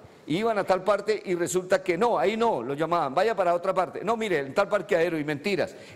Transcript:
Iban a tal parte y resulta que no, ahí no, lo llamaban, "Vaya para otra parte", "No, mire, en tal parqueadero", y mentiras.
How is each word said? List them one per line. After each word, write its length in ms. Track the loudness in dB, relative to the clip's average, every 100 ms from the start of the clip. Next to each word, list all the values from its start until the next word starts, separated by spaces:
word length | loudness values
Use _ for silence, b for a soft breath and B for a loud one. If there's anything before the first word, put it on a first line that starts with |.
| B B -4
Iban 300 | -2 0 0
a 80 |
tal 180 | 0 0
parte 400 | 2 0 0 -4
y 120 | -2
resulta 480 | -2 0 -2 0 0
que 160 | 2 0
no, 200 | 2 2
ahí 160 | 2
no, 280 | 2 0 0
lo 100 | -4
llamaban, 420 | -2 0 0 2
"Vaya 220 | 2 2 2
para 180 | 2
otra 200 | 2 2
parte", 280 | 0 -2 -2
"No, 140 | -4 -2
mire, 220 | 0 0
en 160 | 0
tal 140 | 0 0
parqueadero", 500 | 0 0 2 2 0
y 60 |
mentiras. 500 | -4 -4 -2 -2 -2 -6 B